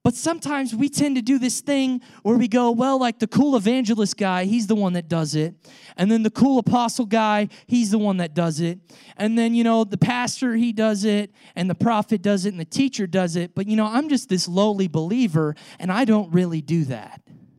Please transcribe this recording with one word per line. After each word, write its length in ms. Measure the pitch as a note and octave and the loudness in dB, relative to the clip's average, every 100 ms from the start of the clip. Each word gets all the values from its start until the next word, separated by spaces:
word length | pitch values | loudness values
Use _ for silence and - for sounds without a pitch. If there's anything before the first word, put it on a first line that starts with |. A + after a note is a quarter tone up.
But 140 | - - | 0 0
sometimes 600 | D#4+ E4+ C#4 C#4+ C4 A3 | -4 -4 -4 -4 -4 -2
we 140 | C#4 | -2
tend 260 | C4+ D4 B3+ | 0 0 0
to 60 | |
do 160 | A3 C4+ | 0 0
this 240 | B3 - | 0 -4
thing 400 | - C#4 C4 B3 - - | -2 0 0 -4 -8 -6
where 140 | G3+ A#3+ | 0 2
we 100 | A#3+ | 2
go, 240 | B3 A#3+ | 2 2
"Well, 280 | A#3 C4 C4+ | 2 0 2
like, 200 | B3 A3 | 0 -2
the 80 | A3 | -2
cool 280 | - C#4+ B3+ | 2 2 2
evangelist 640 | G3 B3+ G#3+ A3 G3+ - | 2 0 0 0 -2 -2
guy, 280 | G3 F3+ F#3 | -2 -2 0
he's 200 | A#3 G3+ | -2 0
the 100 | G#3+ | 0
one 180 | F#3+ | 0
that 140 | F3+ E3 | -2 -2
does 280 | E3 D#3 D3+ | -4 -2 -2
it. 180 | D#3 - - - - - | -4 -8 -20 -20 -20 -2
And 160 | G3 | 2
then 120 | A3+ | 2
the 80 | A3 | 0
cool 260 | - C4+ C4 | 2 4 4
apostle 480 | - B3 A#3 - A3 | 2 0 0 -2 0
guy, 440 | A3 G#3+ G#3 G#3 - - | 2 2 2 -2 -8 -2
he's 240 | A#3+ G#3+ | 0 2
the 80 | G#3+ | 2
one 180 | G#3 F#3 | 2 0
that 160 | E3+ | -2
does 260 | D3+ E3+ D3+ | -2 -2 0
it. 200 | E3+ F#3 _ - - - | -4 -4 _ -20 -20 -4
And 200 | G#3+ A3+ | 0 2
then, 160 | A#3 | 2
you 100 | A#3 | 2
know, 200 | A3+ A3+ | 4 2
the 140 | G#3+ F#3 | 0 0
pastor, 580 | G3 B3 B3 - B3+ A3+ | 0 0 -4 -2 -2 0
he 180 | A#3+ | 0
does 320 | G#3+ A3 G#3 G#3+ | 0 0 2 0
it. 260 | G#3 G3+ _ - - | 0 -4 _ -14 -6
And 140 | F#3 | -4
the 60 | E3+ | 0
prophet 480 | A#3 A3 G#3+ G#3 | 0 0 0 -2
does 220 | G3+ G3+ G3 | 0 0 -2
it. 40 | |
And 100 | F3+ | -6
the 60 | D#3+ | -6
teacher 400 | - C4+ - F#3 | -2 -2 -2 -2
does 300 | F#3 F3 E3+ | 0 0 -2
it. 180 | F3 | -6
But, 140 | - G3+ | -6 -2
you 80 | G#3+ | 0
know, 100 | G#3+ | 0
I'm 240 | A#3 D#4 | -2 0
just 200 | C4 - | -2 0
this 180 | F#3 F3 | -4 0
lowly 400 | F3+ G#3+ G3+ F#3+ | 2 2 2 -2
believer, 680 | D#3 E3 A#3+ A3+ D#3+ D3+ D3+ - - | -2 -2 0 0 2 0 -4 -16 -10
and 140 | F3+ | -4
I 140 | G3 C4 | -2 2
don't 260 | G#3+ F3 | 2 2
really 300 | E3+ F3+ E3 | 0 0 -4
do 240 | C3+ E3+ C3+ | -2 -2 -2
that." 360 | A#2 G2+ - _ - - | -6 -12 -20 _ -20 -20